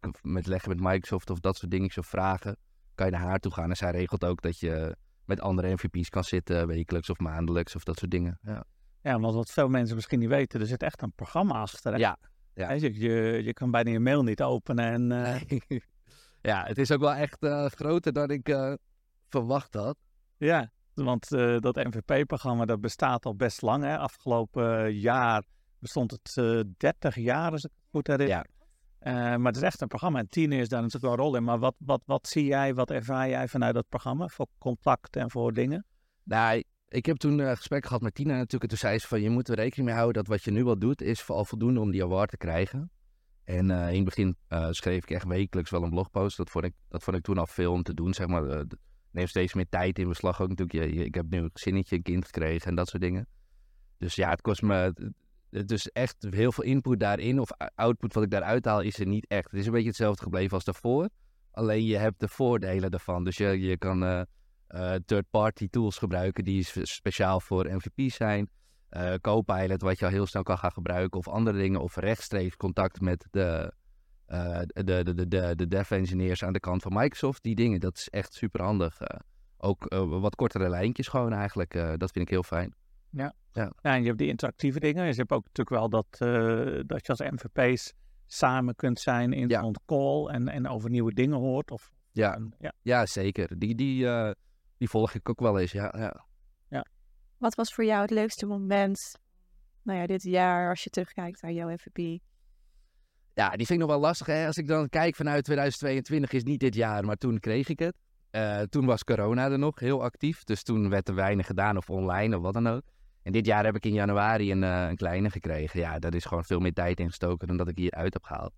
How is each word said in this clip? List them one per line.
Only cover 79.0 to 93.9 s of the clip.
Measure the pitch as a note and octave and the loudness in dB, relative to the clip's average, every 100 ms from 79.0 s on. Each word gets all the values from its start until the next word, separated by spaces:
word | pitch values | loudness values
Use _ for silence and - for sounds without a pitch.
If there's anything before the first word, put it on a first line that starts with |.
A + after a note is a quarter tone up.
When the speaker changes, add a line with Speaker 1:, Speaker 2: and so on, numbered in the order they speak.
Speaker 1:
Eh, | - - - - - - | -10 -10 -14 -20 -20 -4
ook, | G2+ G2 - | -2 -2 -2
eh, | F#2+ F2+ F2 | 0 0 0
wat | G#2 | -2
kortere | - A#2+ G2 F2+ | 0 0 2 0
lijntjes | F2 G#2+ B2 - | 2 0 -2 -2
gewoon | C3 A#2+ | 0 0
eigenlijk, | G#2 G2+ G2 F2 | 0 -2 -2 -4
eh, | F2 E2 D#2+ | -2 -2 -2
dat | F#2 | -2
vind | F#2 | -2
ik | F2 | 0
heel | F#2 | 0
fijn. | - E2 F2+ - _ - _ | 0 -4 -4 -10 _ -20 _
Speaker 2:
Ja. | C#3 C#3 - _ | -8 -8 -10 _
Speaker 1:
Ja. | - G#2 - | -6 -6 -4
Speaker 2:
Ja, | D3 | 0
en | C3 | 2
je | A#2+ | 2
hebt | A2 | 2
die | D3 | 0
interactieve | G#3+ C#3 - C#3 C#3 | 0 -4 -2 -2 0
dingen. | D3+ D#3+ | 0 0
Dus | F3 | 0
je | A#2+ | 0
hebt | A#2+ | 0
ook | B2+ - | -2 -2
natuurlijk | - A#2+ A#2+ | -4 0 0
wel | A2+ | 2
dat, | A2 G#2 | 0 0
eh, | - A#2+ A#2+ A2+ A2+ C3 - C#3 | -2 0 2 2 2 0 -2 -4
dat | - - | -6 -2
je | |
als | B2 | -2
M | C#3 C3+ | -2 -6
V | G#2+ - B2+ | -4 2 4
P's | B2 - - - - - | 4 -2 -14 -20 -20 -16
samen | - C#3 C3 B2 | 0 2 2 0
kunt | A2 C3+ A#2 | -2 -2 0
zijn | - B2 A#2+ | 0 2 2
in | C3+ B2 | 0 2
Speaker 1:
Ja. | A#2 | 2
Speaker 2:
zo'n | A2+ G#2 - | 0 -4 -2
call | C#3+ C#3 D3 D3 | 0 2 0 -2
en, | C#3 B2 | -2 -2
en | D3 C3 | -2 -4
over | A#2 A2+ | -4 0
nieuwe | B2 A2+ | 2 2
dingen | G2+ C3 C#3+ | 2 2 2
hoort. | C3 C3 - | 0 -2 -4
Of, | A2+ - _ _ | -10 -14 _ _
Speaker 1:
Ja. | A2+ G#2 | 2 2
Speaker 2:
en, | G#2+ A2 - | 2 -6 -10
ja. | - - | -10 -6
Speaker 1:
Ja, | A#2+ B2 G#2+ | 2 2 2
zeker. | - G2 G2+ E2+ F2 | 0 -2 0 -2 -2
Die, | G#2 | -2
die, | A#2 C3+ | 0 0